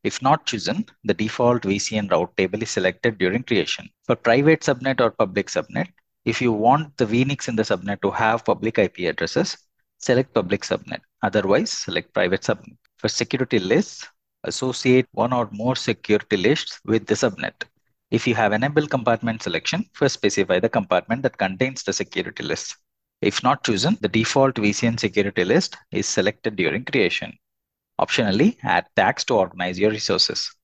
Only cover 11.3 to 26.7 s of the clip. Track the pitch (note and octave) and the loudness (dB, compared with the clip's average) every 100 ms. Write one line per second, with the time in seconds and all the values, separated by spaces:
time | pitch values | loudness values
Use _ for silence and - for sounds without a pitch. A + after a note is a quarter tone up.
11.3 | G#2 F#2+ A2 G#3+ - - E2+ - - F2+ | 0 2 2 2 -6 -4 -6 -4 -2 0
12.3 | F#2+ - G#2+ - _ _ _ A2+ - A#2 | 0 -2 -4 -8 _ _ _ -6 -4 -4
13.3 | C3 C3 A2+ F#2 C#3 G#3+ - - _ _ | -4 0 0 2 2 0 -10 -20 _ _
14.3 | _ - - C3 B2 B2+ B2+ B2+ - A#2+ | _ -10 -6 -6 -2 4 4 4 -2 0
15.3 | B2 A2 G#2 A#2+ - - G#2+ - G#2 - | 0 -4 -4 -4 -2 -2 -4 2 0 2
16.3 | G2+ G2 D#3 - - - A2+ - G#2+ B2+ | 2 2 2 -2 -12 0 0 0 0 0
17.3 | F#2 - _ - _ _ _ _ A2+ B2+ | 0 -10 _ -16 _ _ _ _ -2 0
18.3 | A2 G#2+ G#2+ C3+ D3 D3+ C3 A#2 A2+ A#2 | 2 2 2 0 0 0 -2 0 0 -2
19.3 | A2+ G2 E2 - F3 - - C#3 - G#2 | -6 -6 -4 -4 -6 -6 -2 -2 2 0
20.3 | G2+ F#2+ F#2 A2+ B2 F#2+ F2+ - A#2+ C3+ | 0 0 0 2 -2 0 0 0 -4 -4
21.3 | - F#2+ F#2+ C3 C3+ - F#2+ G2 F2+ F2 | -2 -4 -2 -4 -4 -6 -6 -4 -6 -6
22.3 | - C#2+ D#2+ - - _ _ _ _ G#2 | -8 -8 -6 -8 -16 _ _ _ _ -2
23.3 | - B2 C#3+ - G2+ C3+ A3 A#2 A#2 A2+ | 0 0 0 0 0 0 0 0 0 2
24.3 | C#3 C3+ B2 G#2 G2+ A#2+ A#2 G#2+ G#2 G2+ | 4 2 2 0 2 -2 0 -2 0 0
25.3 | - F2+ D3 - - _ F#2+ - - G2 | 0 2 2 0 -10 _ -4 -2 0 -2
26.3 | - A2+ G2+ E2 | -2 -8 -2 -2